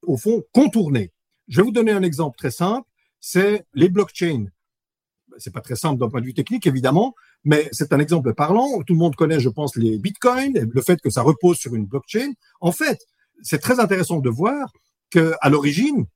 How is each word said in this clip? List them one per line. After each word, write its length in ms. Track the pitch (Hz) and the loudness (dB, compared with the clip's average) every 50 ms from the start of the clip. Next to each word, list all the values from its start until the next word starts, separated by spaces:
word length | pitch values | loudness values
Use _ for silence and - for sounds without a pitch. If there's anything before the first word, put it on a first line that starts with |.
| - | -2
au 120 | - 151 | -2 -4
fond, 280 | - - 214 233 220 - _ _ | -2 0 0 0 0 -2 _ _
contournée. 580 | 220 285 262 - 226 196 151 139 120 98 87 _ _ _ _ _ _ _ _ | 4 4 4 4 0 0 2 0 -2 -2 -4 _ _ _ _ _ _ _ _
Je 80 | - 123 | 2 2
vais 60 | 196 | 2
vous 100 | 247 220 | 4 4
donner 180 | 240 226 220 | 2 2 2
un 120 | 214 202 185 | 2 2 0
exemple 340 | 180 151 131 165 147 120 _ | -2 -2 -2 -4 -4 -6 _
très 140 | - 143 | -8 -8
simple, 360 | 120 - 175 185 214 262 - _ _ _ _ _ _ _ - | -4 -2 -2 -2 -2 -2 -6 _ _ _ _ _ _ _ -16
c'est 400 | - - 180 190 202 208 208 - _ _ | -4 0 0 2 2 0 -2 -4 _ _
les 140 | 143 151 185 | 2 2 4
blockchains. 600 | 180 202 202 - - - 185 170 156 123 104 95 _ _ _ _ _ _ _ _ _ _ _ _ _ _ _ _ - - | 4 2 -2 -2 -2 -4 -2 -2 -2 -2 -4 -6 _ _ _ _ _ _ _ _ _ _ _ _ _ _ _ _ -20 -20
C'est 160 | - - 90 | -18 -14 -14
pas 80 | - | -14
très 160 | - - 127 110 | -10 -8 -10 -4
simple 200 | - 160 143 123 | -2 -2 -2 0
d'un 120 | 127 110 | -2 -2
point 100 | 120 127 | -2 -4
de 60 | 117 | -6
vue 80 | 127 127 | -6 -4
technique, 340 | - - - 220 254 - 170 | -6 -4 -4 -4 -2 0 0
évidemment, 480 | 135 131 123 131 135 170 214 262 247 _ _ _ _ _ _ | 0 2 0 2 4 4 2 2 -2 _ _ _ _ _ _
mais 240 | - 151 151 151 147 | 2 2 2 2 -2
c'est 220 | - - 156 143 - | -4 -6 -2 0 2
un 60 | 139 | 0
exemple 340 | 147 147 175 170 131 123 117 | 2 2 0 0 0 -2 -2
parlant. 500 | - 147 151 185 220 254 285 269 202 135 | -2 0 2 2 2 2 0 -2 -4 -2
Tout 100 | - 180 | 0 2
le 60 | 160 | 2
monde 160 | 170 170 135 | 2 0 0
connaît, 240 | - 165 151 160 151 | 0 0 0 2 2
je 80 | 123 131 | 0 0
pense, 300 | 120 - 151 139 - 123 | -2 -2 -6 -6 -4 0
les 200 | 113 113 110 107 | 0 0 0 0
bitcoins, 720 | 101 190 208 - - 247 247 254 269 277 269 226 113 113 | -4 -6 -8 0 0 2 2 2 0 0 -2 -2 -2 0
le 120 | 117 131 | -2 -2
fait 180 | 127 - 180 160 | 2 2 0 2
que 100 | _ 139 | _ -4
ça 120 | 110 123 | -2 0
repose 340 | 120 139 160 - - 180 175 | 2 2 2 4 2 2 2
sur 180 | - - 120 120 | 2 -4 -8 -6
une 120 | 113 104 | -6 -6
blockchain. 480 | 98 110 139 - _ - 214 254 285 262 _ _ _ _ _ | -6 -6 -10 -10 _ -6 -4 -4 -4 -8 _ _ _ _ _
En 140 | - 247 277 | -2 -2 -2
fait, 260 | - 311 302 240 - - _ _ _ _ _ _ _ | 0 -2 -2 -2 -4 -8 _ _ _ _ _ _ _
c'est 180 | - - - 147 | -10 -6 -6 -6
très 200 | - - 254 247 | 0 0 2 2
intéressant 400 | 233 175 196 185 175 - 170 160 | 2 2 2 -2 -2 -2 -2 -2
de 100 | 135 127 | -2 -2
voir 440 | 113 117 165 220 269 294 277 - _ _ _ _ _ _ _ _ | -2 0 -2 -2 -2 -4 -8 -10 _ _ _ _ _ _ _ _
que, 260 | - 170 160 160 165 160 | 2 2 2 2 0 0
à 100 | - 143 | 2 2
l'origine 560 | 143 151 143 147 143 160 240 302 294 240 123 - _ | 2 2 2 0 0 0 0 0 0 -2 -4 -4 _